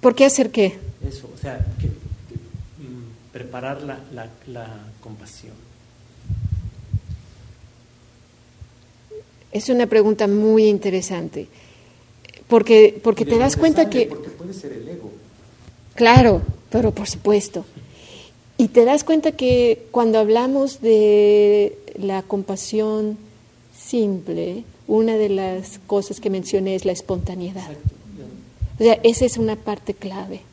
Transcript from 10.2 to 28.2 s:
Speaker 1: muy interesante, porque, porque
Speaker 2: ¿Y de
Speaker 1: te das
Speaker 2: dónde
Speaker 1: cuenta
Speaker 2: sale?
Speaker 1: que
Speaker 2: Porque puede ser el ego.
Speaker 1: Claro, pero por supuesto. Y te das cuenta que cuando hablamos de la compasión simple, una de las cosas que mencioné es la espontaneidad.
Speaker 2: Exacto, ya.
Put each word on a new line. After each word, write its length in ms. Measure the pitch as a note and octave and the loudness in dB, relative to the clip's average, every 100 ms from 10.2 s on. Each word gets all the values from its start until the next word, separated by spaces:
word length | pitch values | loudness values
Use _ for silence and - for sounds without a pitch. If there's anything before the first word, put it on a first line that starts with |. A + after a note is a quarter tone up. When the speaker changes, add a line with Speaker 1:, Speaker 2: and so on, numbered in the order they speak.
| G#3+ | 0
Speaker 1:
muy 400 | G3+ G#3+ A3 G#3+ | 2 4 4 4
interesante, 840 | G3+ G#3 F#3 F3+ F3+ E3 D3+ - - - _ _ _ _ _ - - - | 2 -2 -4 -4 -8 -8 -12 -14 -18 -20 _ _ _ _ _ -20 -20 0
porque, 500 | A#3 A3+ A3 G#3+ - | 2 6 8 8 6
porque 200 | A#3 G#3+ | -2 -2
Speaker 2:
¿Y 40 | A#3 | 0
de 60 | |
Speaker 1:
te 60 | A#3 | 2
das 140 | C4 | 0
Speaker 2:
dónde 80 | - | 2
Speaker 1:
cuenta 220 | D#4+ E4 | 2 2
Speaker 2:
sale? 60 | D#4+ C4 | 2 0
Speaker 1:
que 20 | A3 | -2
Speaker 2:
Porque 240 | - - | -6 -16
puede 220 | - F3 | -16 -16
ser 180 | F#3+ C#3 | -14 -14
el 160 | A#2+ - | -14 -16
ego. 220 | F3 G#2 - - _ - _ - - - | -16 -18 -20 -20 _ -20 _ -20 -20 -20
Speaker 1:
Claro, 480 | - A#3 B3 A#3+ F#3 - - - | 2 6 8 8 4 0 -8 -4
pero 220 | A3 A3+ | -2 -2
por 160 | G3+ G3+ | -4 -8
supuesto. 560 | F3+ G3+ G#3 G3+ F3 - - - - - - - _ _ _ | -6 0 0 0 -12 -14 -20 -20 -20 -20 -20 -20 _ _ _
Y 100 | A3+ | 2
te 160 | - | 4
das 180 | A#3 D4 | 4 2
cuenta 280 | - D#4+ D#4 | 2 0 0
que 540 | D4+ B3+ B3 A#3+ B3 - | -2 0 4 4 2 -2
cuando 260 | - A#3 A3 | 0 2 2
hablamos 640 | G#3+ A3+ B3+ C4+ C4+ - | 2 2 2 0 -2 -2
de 960 | A3+ A3 G#3+ G#3 G#3 G#3 G#3 G#3 G3+ - - - | 2 4 6 4 6 4 4 4 2 -4 -18 -10
la 240 | G3 F#3+ | -6 -6
compasión 960 | F#3+ G3+ G3 F#3+ - G#3+ G#3+ G#3+ G#3+ G#3+ - - _ _ _ - | -4 -6 -6 -8 -6 -4 -4 -4 -6 -8 -16 -20 _ _ _ -20
simple, 840 | - A#3+ G#3 F#3+ F#3 E3+ E3+ F#3+ A#3 - - | -6 -2 -2 -4 -6 -8 -8 -10 -16 -20 -4
una 280 | G#3+ A3+ A3 | 0 0 0
de 120 | G#3 | -2
las 480 | G3 F#3+ F#3 F#3+ - - | -2 -4 -8 -12 -20 -6
cosas 340 | G3+ G3 G3+ | -4 -4 -8
que 80 | G#3+ | -6
mencioné 440 | F#3+ F3+ G3 F#3+ | -6 -4 -4 -4
es 100 | F#3+ | -4
la 80 | F#3+ | -4
espontaneidad. 800 | F3+ - F#3 - F#3 F3+ F#3+ F3 | -6 -6 -6 -6 -8 -12 -12 -16
Speaker 2:
Exacto, 240 | D3 - - G#3+ | -8 -8 -8 -20
ya. 680 | G3 | -20